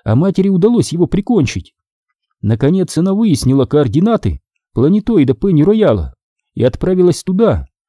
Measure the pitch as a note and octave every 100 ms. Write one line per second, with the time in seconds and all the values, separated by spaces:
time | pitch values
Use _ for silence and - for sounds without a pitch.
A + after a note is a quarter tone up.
0 | - A#2+ F#3+ F#3+ G3 F#3+ G#3 A#3+ - E3
1 | E3+ G3 - A3+ C3+ - - _ _ _
2 | _ _ _ _ G#2 A2 C#3 F#3+ F3+ D#3
3 | F#3 G3 A3+ D3 B2+ C3+ B2 D3 C3+ C3
4 | G#3 A3 G2 C#2+ - _ _ - C#3 G#3
5 | G#3+ G#3+ C3+ - G3+ D#3 D#3 A3 F#3+ G#2
6 | C2+ - _ _ _ - B2 - C3 F#3
7 | F3+ - - F#3 A3 F#2+ C2 _